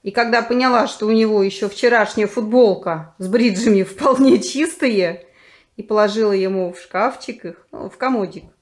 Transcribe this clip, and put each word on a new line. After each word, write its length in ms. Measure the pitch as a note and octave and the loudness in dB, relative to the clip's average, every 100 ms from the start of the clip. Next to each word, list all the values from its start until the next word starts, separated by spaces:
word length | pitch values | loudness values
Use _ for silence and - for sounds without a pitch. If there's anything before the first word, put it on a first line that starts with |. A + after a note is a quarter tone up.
И 80 | G3+ | -4
когда 320 | G#3+ A#3 A#3 | -2 0 0
поняла, 460 | A#3 B3 B3+ A#3+ C#4+ | 0 0 2 2 0
что 180 | - G#3+ | -4 0
у 40 | |
него 320 | A3 A3 G#3 | 2 2 2
еще 280 | G3 G3 G3+ | 0 -2 -8
вчерашняя 560 | - A#3+ A#3 G#3 - G#3 | 0 2 2 0 -2 -2
футболка 880 | - G#3+ B3 A3+ F3 F3+ D#3+ D#3 _ | -4 0 4 4 2 -4 -8 -10 _
с 120 | F#3 | -2
бриджами 540 | A3 A#3+ F#3 A#3 G3 | 2 2 2 2 2
вполне 560 | F#3 - C#4 B3+ C4+ - | 0 -2 0 4 4 4
чистые, 880 | - C4 E4 - C4+ G#3 F3 F3 - _ _ _ _ - | 0 -4 -4 -2 0 0 -2 -4 -18 _ _ _ _ -20
и 40 | |
положила 500 | G#3+ G#3+ G#3 G#3+ G#3+ | -4 0 0 0 0
ему 420 | G3 F#3+ F#3+ F3+ | 0 -2 -2 -6
в 40 | F3+ | -8
шкафчик 680 | - F#3 A#3+ - - A#3 F3 | -10 -4 -4 -4 -16 -14 -16
их, 200 | E3+ _ | -18 _
ну, 160 | - G3 | -16 -16
в 80 | - | -6
комодик. 480 | C4 A#3+ F#3 F#3 - _ | -4 -2 -4 -10 -20 _